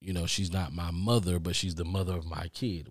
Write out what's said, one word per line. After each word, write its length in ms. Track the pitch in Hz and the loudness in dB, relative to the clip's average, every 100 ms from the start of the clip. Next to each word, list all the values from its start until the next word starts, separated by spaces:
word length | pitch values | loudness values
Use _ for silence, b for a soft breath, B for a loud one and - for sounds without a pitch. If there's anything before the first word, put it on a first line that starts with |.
you 120 | 92 | -4
know, 140 | 90 85 | 0 2
she's 260 | - 92 | 2 2
not 200 | 92 87 | 0 0
my 180 | 82 87 | -2 -2
mother, 500 | 85 101 120 90 87 | 0 4 4 4 2
but 160 | 85 82 | 2 0
she's 180 | 95 | 0
the 100 | 82 | -2
mother 300 | 85 95 92 | 0 0 0
of 120 | 90 80 | -2 -4
my 220 | 80 82 | -6 -8
kid?" 400 | - 127 87 73 | -4 -4 -4 -8